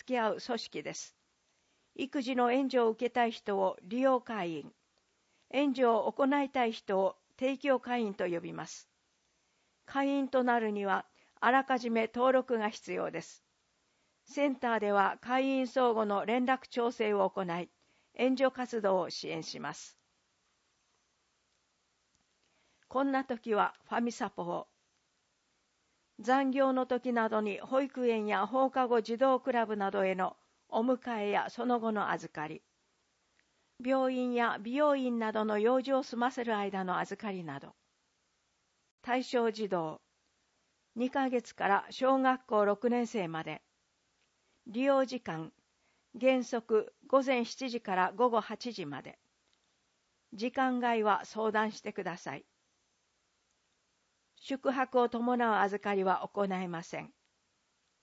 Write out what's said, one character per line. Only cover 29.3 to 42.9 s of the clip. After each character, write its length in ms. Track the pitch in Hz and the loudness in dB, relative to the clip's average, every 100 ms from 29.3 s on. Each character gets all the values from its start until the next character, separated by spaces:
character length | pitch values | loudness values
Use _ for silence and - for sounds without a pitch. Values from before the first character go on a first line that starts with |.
| 254 | 4
ク 120 | 262 | 2
ラ 140 | 247 220 | 0 0
ブ 120 | 214 | 0
な 120 | 196 | 0
ど 160 | 196 190 | 2 0
へ 80 | |
の 240 | 185 185 - _ _ _ | 0 -2 -4 _ _ _
お 140 | 214 | 0
迎 400 | 240 247 247 226 | 2 0 -2 -4
え 80 | 208 | 0
や 160 | 196 - | 0 -2
そ 160 | - 240 | -4 0
の 140 | 240 | 0
後 120 | 226 | 0
の 200 | 214 185 | -2 -2
預 200 | 170 160 | -2 -6
か 160 | - 151 | -8 -8
り、 140 | 156 _ _ _ _ _ _ _ _ _ _ _ _ | -10 _ _ _ _ _ _ _ _ _ _ _ _
病 300 | 240 269 262 | -2 2 2
院 200 | 254 247 | 0 -2
や 240 | 240 233 - | 0 0 -2
美 140 | 208 269 | -4 2
容 200 | 302 277 | 4 4
院 220 | 254 233 | 0 0
な 140 | 220 | -2
ど 140 | 220 214 | 0 0
の 120 | 208 | 2
用 240 | 220 254 | 4 2
事 120 | 262 | 2
を 100 | 269 | 0
済 140 | 277 233 | 0 -2
ま 120 | 247 | -2
せ 140 | 247 | -2
る 120 | 233 208 | -2 -2
間 280 | 202 190 | -2 -4
の 160 | 185 170 | -2 -2
預 200 | 175 196 | -4 -6
か 120 | 220 | -8
り 120 | 190 | -8
な 160 | 165 139 | -8 -10
ど。 140 | 156 _ _ _ _ _ _ _ _ _ _ _ _ _ | -12 _ _ _ _ _ _ _ _ _ _ _ _ _
対 220 | - 254 | -2 -2
象 280 | 247 247 233 | 0 0 0
児 180 | 214 208 | 0 -2
童、 320 | 185 160 151 _ _ _ _ _ _ _ _ _ 226 | -2 -2 -8 _ _ _ _ _ _ _ _ _ -6
二 140 | 254 | -2
ヶ 200 | 277 262 | 0 0
月 260 | 247 - - | -2 -4 -4
か 120 | 180 | 2
ら 200 | 196 - | 2 0
小 300 | - 254 269 | -2 2 4
学 260 | 262 254 - | 4 0 0
校 200 | 214 202 | 2 4
六 240 | 202 | 2
年 180 | 240 | 0